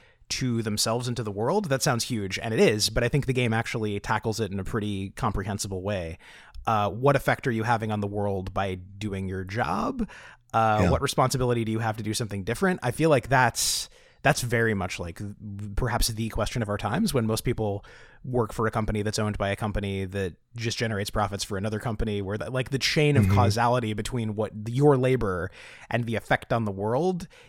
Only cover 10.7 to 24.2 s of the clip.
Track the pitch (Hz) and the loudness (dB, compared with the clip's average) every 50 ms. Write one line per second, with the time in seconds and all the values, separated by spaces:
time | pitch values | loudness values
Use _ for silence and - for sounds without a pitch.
10.7 | 107 107 107 - 135 120 139 135 - - 131 123 - 127 127 123 120 117 113 110 | 4 4 4 4 4 2 0 0 2 2 2 2 2 0 2 2 2 0 0 0
11.7 | 110 110 117 110 107 113 104 107 107 - 120 101 101 98 92 107 117 - 196 185 | -2 -2 -2 -2 -4 -4 -4 -4 -2 -4 -4 -4 -4 -6 -4 -4 -2 2 2 2
12.7 | 185 - - 123 - - 156 160 147 123 - - 135 131 127 117 - - - - | 2 2 -2 -4 0 2 4 6 6 4 4 4 4 4 4 4 2 0 -2 -2
13.7 | - - - - - - _ _ _ _ - 135 139 - 123 117 120 117 113 113 | -2 -2 -6 -8 -14 -20 _ _ _ _ 2 2 2 2 0 0 2 2 2 2
14.7 | 107 98 90 - - - 87 85 82 - 104 101 104 - - 104 101 101 107 104 | 2 0 -2 -4 -4 -6 -8 -10 -8 -10 -10 -12 -12 -12 -12 -12 -10 -10 -8 -4
15.7 | 101 - 131 113 120 113 - - 110 107 113 107 - 113 104 - - 123 110 104 | -2 -2 0 0 2 2 2 0 0 -2 -4 -4 0 -2 -2 0 0 -2 -2 -2
16.7 | 104 101 - 101 117 175 226 175 - 127 113 110 110 - - 127 110 - 110 104 | -2 -2 -2 0 0 2 2 2 2 2 2 2 0 0 0 -2 -2 0 -2 -2
17.7 | 101 101 - - - - - - - - - 135 123 123 110 107 - - 113 107 | -2 -4 -8 -14 -20 -20 -20 -20 -20 -14 -8 -2 0 0 0 0 0 -2 -2 0
18.7 | - 117 107 104 107 107 101 107 - - 107 107 104 - 101 98 101 - 117 107 | 0 0 0 0 0 0 -2 -2 -2 0 -2 -2 -2 -2 -2 -2 -2 -2 -4 -4
19.7 | 95 110 101 98 98 98 95 90 101 101 95 87 - _ _ _ - 117 110 117 | -2 -2 -2 -2 -2 -4 -4 -4 -2 -2 -2 -4 -4 _ _ _ -12 -6 -6 -6
20.7 | - - 120 113 110 98 104 - - 113 104 92 101 98 - - 104 95 98 110 | -2 -2 -2 -2 -2 -2 -4 -2 0 0 0 0 -2 -4 -6 -4 -4 -4 -4 -2
21.7 | 107 104 - 127 107 - 117 110 104 101 98 95 104 104 - - 131 131 123 - | -4 -4 -4 -4 -2 -2 -2 -2 -2 -4 -4 -4 -4 -6 -6 -4 -2 -2 0 0
22.7 | 139 123 - - - 160 151 147 143 107 101 95 98 113 120 107 104 117 117 120 | 0 -2 0 2 2 4 4 6 6 6 6 6 6 6 6 4 4 4 4 4
23.7 | 123 127 117 107 107 104 107 - 131 123 | 4 2 0 -2 -2 -4 -4 -4 -4 -2